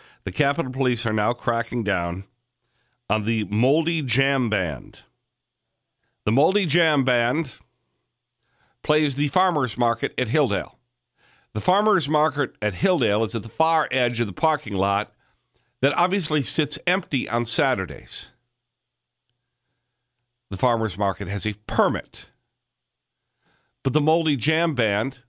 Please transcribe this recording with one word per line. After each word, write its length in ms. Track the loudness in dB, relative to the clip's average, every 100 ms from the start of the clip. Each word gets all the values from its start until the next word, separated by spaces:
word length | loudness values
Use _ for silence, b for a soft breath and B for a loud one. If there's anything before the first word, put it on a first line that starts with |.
| B B
The 100 | -8
Capitol 380 | -2 0 0 -4
Police 340 | -2 0 0 0
are 60 |
now 200 | 0 0
cracking 500 | 0 -2 -2 -2 -4
down 420 | -2 -2 -2 -6 -10 _ _ _ _ _ _ _ -4
on 140 | -2
the 200 | 0 -2
Moldy 560 | 0 2 4 2 0 -2
Jam 480 | -2 0 0 0 0
Band. 540 | 0 -2 -6 -10 -20 -20 _ _ _ _ _ _ _ _ _ _ _
The 80 | -2
Moldy 340 | 2 4 2 2
Jam 380 | 2 2 2
Band 520 | 2 2 2 0 -4 -10 _ _ _ _ _ _ _ _ _ _ _ _
plays 320 | 0 2 2
the 140 | 0 0
Farmers 500 | 2 2 2 -2 0
Market 340 | 0 0 -2 -4
at 80 | -2
Hilldale. 480 | 2 2 0 -4 _ _ _ _ _ b b b
The 80 | -6
Farmers 480 | 2 2 4 2 2
Market 480 | 2 2 0 -4 -2
at 140 | -4
Hilldale 500 | 0 0 2 2 2
is 80 | 0
at 120 | -4
the 40 | -6
far 380 | -2 0 2 0
edge 260 | 0 -2 0
of 80 | -4
the 60 |
parking 420 | 0 0 0 -2
lot 380 | 0 0 0 -2 _ _ _ _ _ _ _
that 160 | 0 2
obviously 460 | 2 0 0 -2
sits 380 | -2 -2 -2 -2
empty 440 | -2 -2 -2 -4 -2
on 160 | -2
Saturdays. 800 | -2 0 0 0 -2 -8 -14 -16 -16 _ _ _ _ _ _ _ _ _ _ _ _ _ _ _ _ _ _ _ _ _ -12
The 60 | -2
Farmers 420 | 0 2 -2 -2
Market 300 | -2 -2 -4
has 180 | -4 -4
a 60 | -6 -4
permit, 580 | 0 2 0 -6 -18 -20 _ _ _ _ _ _ _ _ _ _ _ _ _ _ _
but 80 | -2
the 80 | 0
Moldy 340 | 2 2 2
Jam 400 | -2 0 0 0
Band 460 | 0 0 0 -2 -6